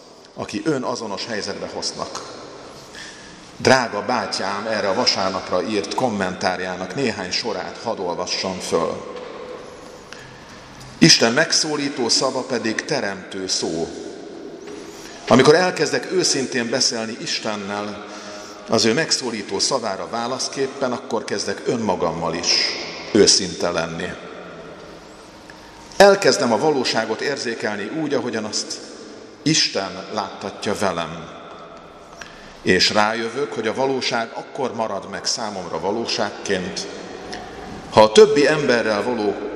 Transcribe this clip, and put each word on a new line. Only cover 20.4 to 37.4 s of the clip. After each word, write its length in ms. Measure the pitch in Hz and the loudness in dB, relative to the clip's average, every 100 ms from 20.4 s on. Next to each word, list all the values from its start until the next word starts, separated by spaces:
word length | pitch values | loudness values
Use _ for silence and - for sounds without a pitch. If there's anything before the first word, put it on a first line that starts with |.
| - 143 131 - 127 | -4 -2 -2 0 -2
akkor 320 | 123 - 110 | -2 -2 -4
kezdek 380 | - 104 98 95 - | -2 -4 -2 -2 -2
önmagammal 680 | 117 107 87 85 82 82 | 0 0 2 0 0 -2
is 360 | 87 - - - - - - - | -2 2 2 2 -2 -8 -10 2
őszinte 600 | 107 90 - 90 82 90 | 6 8 6 2 -2 -2
lenni. 380 | 85 82 82 90 - - - - - - - - - - - - - - - - - - - | 0 -2 -4 -6 -8 -12 -14 -14 -14 -16 -16 -16 -18 -18 -20 -20 -20 -18 -18 -20 -20 -4 8
Elkezdem 540 | 196 196 139 123 123 | 10 10 6 4 4
a 60 | 110 | 4
valóságot 640 | 156 143 117 113 110 104 | 4 2 2 0 0 -2
érzékelni 720 | 131 139 123 113 113 104 107 156 | -2 -2 -4 -2 -2 -2 -4 -4
úgy, 120 | 147 | 0
ahogyan 300 | 131 120 113 | 0 0 -4
azt 360 | 107 - - - - - - - - - | -4 -4 -6 -10 -12 -16 -16 -16 -18 -4
Isten 640 | 143 160 - 104 95 92 98 | 2 2 2 0 -4 -6 -6
láttatja 600 | 107 95 - 101 - 110 98 | -4 -4 -6 -8 -4 -4 0
velem. 560 | 101 85 80 82 80 - - - - - - - - - - - - - | 0 0 -4 -8 -12 -14 -16 -16 -16 -18 -18 -20 -20 -16 -16 -16 -18 -4
És 280 | 104 92 - | 2 4 4
rájövök, 640 | 107 107 113 113 127 147 | 4 4 2 -4 -4 -4
hogy 140 | 123 110 | -2 -2
a 60 | |
valóság 580 | 107 135 131 - 120 113 | 2 2 2 0 -2 -2
akkor 420 | - - - 123 113 | -6 -10 -4 -4 -2
marad 340 | 110 98 98 | -2 -4 -6
meg 160 | 90 - | -6 -4
számomra 540 | - 107 98 87 80 | -4 -4 -6 -6 -2
valóságként, 1080 | 92 113 113 - 104 - - 95 92 - - - - - - - | 0 0 -2 0 -2 -2 -2 -2 -2 -6 -8 -10 -12 -12 -12 -12